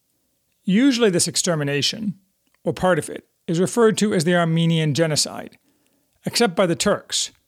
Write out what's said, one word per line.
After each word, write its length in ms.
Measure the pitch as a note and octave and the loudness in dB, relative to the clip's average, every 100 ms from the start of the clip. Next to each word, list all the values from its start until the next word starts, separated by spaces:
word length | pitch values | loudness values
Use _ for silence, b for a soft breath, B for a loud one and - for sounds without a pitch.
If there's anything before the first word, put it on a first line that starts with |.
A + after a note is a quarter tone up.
| _ _ _ _ _ _ | _ _ _ _ _ _
Usually 480 | - F#3+ C#4 A#3 A3+ | -2 2 2 4 2
this 160 | F3 - | 2 0
extermination, 920 | - - D#3+ C#3+ C#3+ C3 - - - _ _ _ _ | -2 -2 -2 -2 -2 -4 -4 -8 -8 _ _ _ _
or 100 | - | -8
part 280 | C3 F#3 E3 | -2 0 0
of 100 | - | -2
it, 160 | - - _ - | -10 -16 _ -6
is 100 | E3 | -2
referred 400 | F#3 - A3 G3 | 0 2 2 4
to 160 | G#3 | 0
as 80 | G3 | 0
the 140 | D#3 F3 | 2 2
Armenian 580 | E3+ E3 E3 E3 D#3 | 2 2 2 2 0
Genocide, 640 | C#3 E3 D3 - - - - _ _ _ _ _ _ | 0 0 0 -4 -8 -16 -18 _ _ _ _ _ _
except 300 | - - A#3 | -8 -2 0
by 120 | E3+ F#3 | 0 0
the 100 | E3 | 0
Turks, 560 | G#3 F3 - - - - | 0 -2 -4 -8 -8 -12